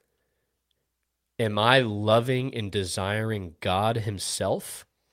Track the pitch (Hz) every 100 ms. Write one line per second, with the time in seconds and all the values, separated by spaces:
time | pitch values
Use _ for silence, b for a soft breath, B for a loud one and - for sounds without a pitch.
0 | _ _ _ _ _ _ _ _ _ _
1 | _ _ _ - 110 104 113 135 117 104
2 | 107 113 123 127 131 120 101 101 90 -
3 | 95 107 110 107 87 - 98 92 110 120
4 | 107 95 - - 98 175 - - - _
5 | _